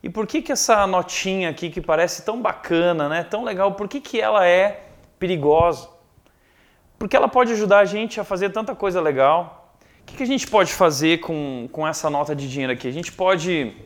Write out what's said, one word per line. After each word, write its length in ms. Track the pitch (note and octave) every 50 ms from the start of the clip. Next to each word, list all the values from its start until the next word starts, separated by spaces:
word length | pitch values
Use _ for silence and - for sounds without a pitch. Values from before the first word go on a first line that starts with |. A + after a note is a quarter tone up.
E 60 | - F3
por 180 | F3 G#3+ A3
que 160 | - - D#4
que 100 | - -
essa 340 | C#4 - - - A#3 G#3 G3+
notinha 640 | F#3+ F#3 F3+ F3 F#3 - - - G3 F#3+ F#3+ F#3 E3
aqui, 200 | D3+ - F3 E3+
que 100 | D3+ F#3
parece 420 | - - D#3+ D#3 E3+ E3+ - -
tão 180 | - - G#3+ A#3+
bacana, 680 | A#3 G#3+ - - - - E3+ E3 E3+ F3 E3+ D#3+ D3 C#3+
né, 160 | D#3 E3+ E3
tão 180 | - - G#3+
legal, 300 | B3 A#3 G#3 F3+ G3 G3+
por 160 | G3 G3 G#3 G3+
que 120 | - C#4+
que 200 | C4+ - - A3
ela 260 | G#3+ G#3+ G#3+ G#3 F#3
é 380 | F3 F3 F#3 F#3+ G#3 G3+ - - - - - _ _ _ _
perigosa? 720 | F#3 F3+ F#3 D#3+ C#3 D3 D3 D#3+ E3+ F3 D#3+ B2+ - - _ _ _ _ _ _ _ _ _ _ _ _ _ _ _ _ _ _ _ _ _ _
Porque 180 | A3+ G#3 -
ela 120 | C4 - A#3+
pode 240 | - B3+ B3 A#3
ajudar 280 | A#3 G#3 G#3+ F#3+ G3+ G3+
a 40 | G3+
gente 360 | E3 F#3+ G#3 A3 A3 - A3
a 40 | G3
fazer 260 | - G3+ F3+ G3 G3+
tanta 240 | E3 A3 A3 A#3+ A#3+
coisa 260 | - G#3 G3 F3 F3+
legal. 760 | E3 D#3 C#3+ C3 C3+ C#3 D#3 E3+ F3 D#3+ - - - _ _ _ _ _ _ _
O 40 | _
que 120 | - - -
que 40 |
a 40 | C4+
gente 200 | A#3+ C#4 C4+ -
pode 260 | - - G#3+ F3+ D#3
fazer 460 | - - F#3+ E3 D3+ C3 D3+ D#3+ E3 E3
com, 480 | E3 - E3 D3+ D3 C#3 C3 B2 A#2 B2
com 140 | - D#3+ D#3
essa 220 | D#3 D#3+ - - D#3
nota 260 | C#3+ C#3+ D3 D3 D3+
de 140 | C#3+ C#3 C3+
dinheiro 240 | B2+ C#3+ C3+ B2+
aqui? 140 | B2+ A#2+ -
A 60 | B2+
gente 180 | B2+ D#3+ E3+ -
pode 640 | - - F#3 F#3 G3 F3 D3+ F3+ F3+ D#3+ C3+ A2 - - -